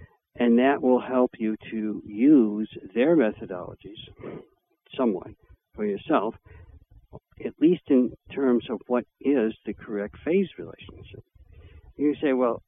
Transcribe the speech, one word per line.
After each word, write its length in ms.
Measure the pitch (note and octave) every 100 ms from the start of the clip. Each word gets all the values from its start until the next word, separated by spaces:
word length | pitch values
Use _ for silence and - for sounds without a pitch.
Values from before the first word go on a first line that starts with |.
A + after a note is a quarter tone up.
| - _ _ -
and 220 | A#2+ A#2
that 240 | C3 C#3+
will 180 | B2+ B2
help 320 | A#2 B2+ B2+ -
you 180 | A2 A2 -
to 320 | A2+ G#2+ G2+
use 640 | E2 G#2 C3 D3+ A2 G#2 G#2+ - -
their 220 | A2+ C#3 E3+
methodologies 1300 | A2 G2+ G#2+ F2+ F2 - F#2+ G#2 - - - - - _ _ _ _ -
somewhat 360 | B2 F#2 - - _ - _ -
for 60 | G#2
yourself, 480 | G2 - C#3+ G#2 - _ - - - _ - _ - - -
at 100 | - -
least 240 | D3+ F3 -
in 240 | C3+ B2 - -
terms 320 | - C3+ A#2+ -
of 120 | G#2+ -
what 180 | B2 - _
is 340 | C3+ C#3 A2 A2
the 80 | -
correct 440 | G2 - G#2 G#2 -
phase 240 | - F#3 F#3 -
relationship. 680 | E2+ - - - - F#2 - _ - - - - - -
You 180 | D3 C#3+
say, 180 | D3+
"Well, 280 | C3 B2 A2+